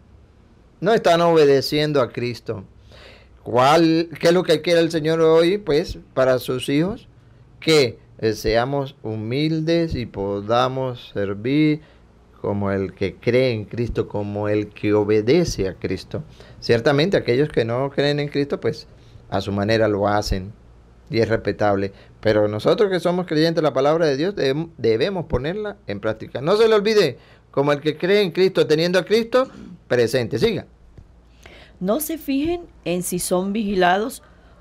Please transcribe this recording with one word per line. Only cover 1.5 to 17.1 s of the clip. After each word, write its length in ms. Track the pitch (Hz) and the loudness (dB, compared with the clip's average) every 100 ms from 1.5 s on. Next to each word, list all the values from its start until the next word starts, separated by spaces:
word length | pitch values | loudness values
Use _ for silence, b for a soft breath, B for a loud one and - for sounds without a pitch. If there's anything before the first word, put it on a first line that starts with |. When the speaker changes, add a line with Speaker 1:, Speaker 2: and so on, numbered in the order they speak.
| 139 123 151 151 143 | 4 2 -2 0 0
Speaker 1:
a 80 | 117 | -2
Cristo. 560 | - 120 117 - 104 95 - B B B B B - | -4 -6 -8 -8 -10 -12 -20 B B B B B -16
¿Cuál, 680 | - 117 135 165 165 160 170 151 | -2 2 4 6 4 2 -2 0
qué 100 | 165 | 2
es 40 | |
lo 100 | 180 | 2
que 200 | 175 156 | 2 0
quiere 180 | 165 170 | 2 2
el 100 | 165 | 2
Señor 300 | 165 156 165 | 0 -2 2
hoy, 380 | 160 165 170 202 | 4 4 4 0
pues, 400 | 180 143 196 - - | 0 -2 -2 -8 -6
para 240 | - 131 127 | 0 2 2
sus 320 | 131 127 - | -2 -6 0
hijos? 380 | 143 180 240 - b b b b - | 0 0 -4 -16 b b b b -6
Que, 380 | 160 156 120 - - - | 2 4 4 -2 -18 -4
eh, 140 | 110 | -2
seamos 640 | 104 113 113 127 143 135 - | -2 0 0 0 -2 -6 -10
humildes 920 | 113 110 107 135 156 160 156 170 165 | -8 -6 -4 -2 -2 -2 0 0 0
y 120 | 131 110 | -4 -6
podamos 1040 | 98 98 101 101 120 131 131 131 120 - | -6 -4 -4 0 0 0 -2 -6 -8 -10
servir 680 | 101 101 101 120 147 156 151 b b b _ _ - | -6 -6 -4 -2 2 2 0 b b b _ _ -8
como 300 | 104 101 101 | -6 -2 -2
el 220 | 98 95 | -2 -4
que 240 | - 95 - | -4 -6 -4
cree 360 | 123 123 131 | 0 2 2
en 120 | 110 | -2
Cristo, 420 | 101 110 117 117 107 | -6 -6 -4 -4 -6
como 420 | 104 104 101 104 | -6 -6 -6 -2
el 200 | 107 104 | -2 -4
que 240 | - 104 | -4 0
obedece 760 | 104 104 107 107 165 170 - 95 | 2 2 2 4 2 2 -2 -6
a 60 | |
Cristo. 480 | 90 90 92 - 101 - B B B | -6 -6 -8 -8 -10 -12 B B B
Ciertamente, 560 | - 117 151 143 180 | 0 2 2 2 2